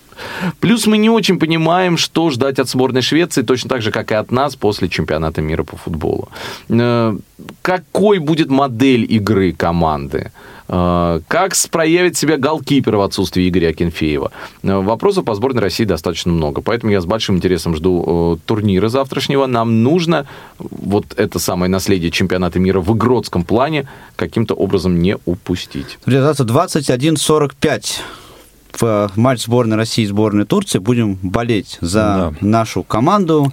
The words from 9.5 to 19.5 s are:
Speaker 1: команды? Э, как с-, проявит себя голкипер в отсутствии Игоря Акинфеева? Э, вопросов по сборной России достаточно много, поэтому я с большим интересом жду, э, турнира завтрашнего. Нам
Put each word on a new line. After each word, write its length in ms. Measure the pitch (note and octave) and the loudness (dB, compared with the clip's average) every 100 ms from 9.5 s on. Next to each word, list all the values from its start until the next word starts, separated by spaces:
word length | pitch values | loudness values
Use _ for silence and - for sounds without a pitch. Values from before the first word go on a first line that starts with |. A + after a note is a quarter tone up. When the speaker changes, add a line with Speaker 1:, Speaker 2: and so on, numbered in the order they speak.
Speaker 1:
команды? 800 | E2 E2+ E2+ D#2+ D2+ C#2 - - - - - - | 0 0 2 0 0 -4 -6 -8 -14 -20 -20 -6
Э, 540 | F2+ F2 F2 F2 E2 - | 0 2 2 0 -2 -2
как 280 | D#3+ F#3+ - | 0 0 -2
с-, 100 | - | -2
проявит 520 | E3+ D#3+ E3+ F3+ D3+ | 0 2 2 2 0
себя 200 | D3 D3+ | 0 0
голкипер 600 | C3+ D#3+ - C#3 A#2 G#2+ | 0 -2 0 0 2 2
в 40 | |
отсутствии 480 | G2 - F#2 F#2 F#2 | 0 0 -2 0 2
Игоря 200 | F2+ E2 | 2 0
Акинфеева? 640 | D#2+ F2 - D#2 D2 C2+ - - - | 0 -2 -2 -2 -2 -4 -8 -18 -8
Э, 160 | G2 G2 | -2 0
вопросов 440 | F#2+ A2+ G3 F#3+ C3+ | 0 0 0 0 -2
по 80 | |
сборной 280 | G2+ B2+ A#2+ | -2 -2 0
России 220 | G2 - A2 | 0 0 0
достаточно 460 | E2+ F#2 E2+ F2 | 0 -2 -4 -2
много, 300 | E2+ D2+ C#2 | 0 0 -2
поэтому 300 | - A2+ A2 | -4 -2 0
я 100 | G2+ | 0
с 40 | E2+ | 0
большим 300 | A2 - F#2 | -2 0 0
интересом 380 | F2+ F2 F2 D#2 | 2 0 0 -2
жду, 600 | F2+ F2 - E2+ E2+ D#2+ | 0 0 0 0 0 -2
э, 80 | - | -2
турнира 420 | A2 G#2 F#2 G#2+ | 0 2 2 2
завтрашнего. 580 | C3 C#3 C#3+ C3 C#3 | 0 -2 -4 -2 0
Нам 340 | C3 | 0